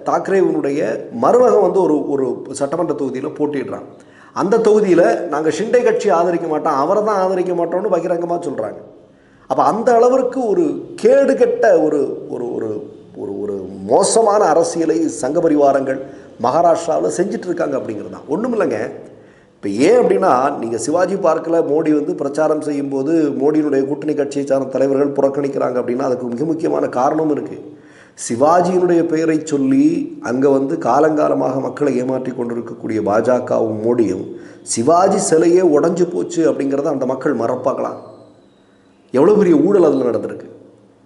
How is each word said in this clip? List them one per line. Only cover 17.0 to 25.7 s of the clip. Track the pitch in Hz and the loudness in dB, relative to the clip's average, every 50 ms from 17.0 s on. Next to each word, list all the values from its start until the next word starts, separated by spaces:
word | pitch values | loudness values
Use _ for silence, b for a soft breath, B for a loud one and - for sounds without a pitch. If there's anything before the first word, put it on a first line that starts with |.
| 170 156 151 | -2 -2 -2
செஞ்சுட்டு | 175 175 208 226 175 170 | -2 -2 -2 -4 -8 -6
இருக்காங்க | 180 165 - 156 147 135 | -6 -4 -4 -4 -4 -4
அப்படிங்கிறது | 120 - 110 107 101 98 95 | -6 -6 -6 -8 -8 -10 -12
தான். | 95 92 - | -14 -12 -8
ஒண்ணும் | - 147 190 233 254 233 214 | -6 -6 -4 -4 -4 -2 -2
இல்லைங்க. | 175 135 113 107 117 143 - - - B B B B B B B B B B | -2 -2 -2 -4 -6 -8 -10 -14 -18 B B B B B B B B B B
இப்ப | _ - 101 | _ -8 -6
ஏன் | 101 113 139 190 240 | 0 2 4 4 4
அப்படின்னா, | 247 - - 196 190 190 175 131 123 135 147 - | 4 4 4 2 2 2 2 2 2 2 0 -2
நீங்க | - 113 113 117 | -4 -6 -6 -6
சிவாஜி | - - 147 151 175 185 180 196 | -4 -4 -2 0 0 0 0 -2
பார்க்ல | - 135 131 160 160 165 165 165 165 | 0 0 0 0 0 -2 -2 0 0
மோடி | 156 - 143 160 165 156 151 | 0 0 0 0 2 2 0
வந்து | 147 147 175 175 | 0 0 -4 -6
பிரச்சாரம் | - 143 139 143 156 156 156 156 151 | -4 -6 -4 -2 0 0 0 0 -2
செய்யும்போது | 143 147 147 139 139 139 135 135 135 151 165 165 156 139 | -2 -4 -4 -4 -4 -4 -4 -4 -2 0 0 2 0 0
மோடியினுடைய | 123 127 135 151 151 156 151 147 135 135 131 | 0 0 0 0 2 2 0 0 0 0 0
கூட்டணி | 135 143 139 151 151 143 | -2 -4 -6 -4 -4 -2
கட்சியை | 147 139 139 - 143 139 | -2 -2 -4 -4 -4 -2
சார்ந்த | 139 135 135 131 131 | -2 -2 -2 -2 -2
தலைவர்கள் | - 127 135 139 135 135 143 143 | -2 0 0 2 2 2 0 0
புறக்கணிக்கிறாங்க | 139 139 135 139 135 151 143 139 139 135 131 127 | 0 2 2 2 2 0 -4 -4 -2 -2 -2 -2